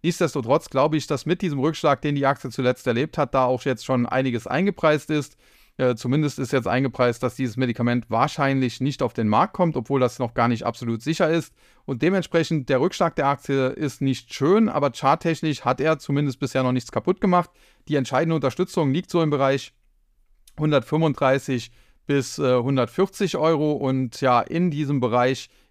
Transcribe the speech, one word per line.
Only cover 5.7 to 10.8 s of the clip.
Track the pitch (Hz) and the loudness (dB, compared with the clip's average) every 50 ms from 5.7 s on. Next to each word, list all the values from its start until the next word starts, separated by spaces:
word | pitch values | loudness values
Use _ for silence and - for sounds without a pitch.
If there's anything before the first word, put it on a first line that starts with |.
| _ | _
Äh, | - 131 127 123 | -2 0 0 0
zumindest | 113 - 127 127 151 151 143 - - | 0 -2 0 0 0 0 0 -2 -4
ist | 139 117 - | -4 -2 0
jetzt | 135 117 | 0 0
eingepreist, | 87 104 127 139 131 113 - 127 123 117 - - | 0 0 0 0 -2 0 0 0 0 0 0 -4
dass | 123 - | -4 -4
dieses | - 135 123 110 | -4 -6 -4 -2
Medikament | 123 131 123 113 - 120 120 120 123 117 - | -2 -2 -2 -2 0 0 0 0 -2 -2 -2
wahrscheinlich | 113 117 127 147 - - 147 135 135 135 131 127 - - | 0 0 0 0 0 -2 0 0 0 0 0 -2 -2 -2
nicht | 131 143 135 - 135 | -4 -4 -2 -2 -2
auf | 120 - | -2 -2
den | - 113 107 | -2 0 2
Markt | 104 113 170 - - | 2 2 2 0 0
kommt, | - 185 165 156 | 0 0 0 0
obwohl | - 113 - 139 135 | -2 -4 -2 0 2
das | 127 120 - - | 2 0 0 -2
noch | 123 113 - | -6 -4 -2
gar | - 117 120 | 0 0 0
nicht | 120 110 - | 0 -2 -4
absolut | 107 117 - | -6 -6 -6